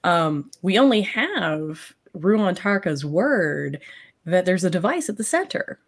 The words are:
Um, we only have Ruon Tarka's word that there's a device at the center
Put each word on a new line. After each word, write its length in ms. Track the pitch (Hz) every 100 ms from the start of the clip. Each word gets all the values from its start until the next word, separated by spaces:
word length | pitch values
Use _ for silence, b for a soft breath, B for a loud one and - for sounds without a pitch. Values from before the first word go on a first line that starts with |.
Um, 480 | 175 170 160 151 143 -
we 160 | 180 196
only 240 | 269 220
have 920 | 190 - 311 392 170 156 156 156 - _ _ 175
Ruon 400 | 170 214 202 185
Tarka's 480 | 202 202 190 143
word 760 | 147 156 262 262 160 147 143 139 B B B _ -
that 200 | 180 180
there's 180 | 180
a 60 | 180
device 400 | 175 190 339 -
at 80 | 208
the 60 |
center 560 | 226 330 381 - - -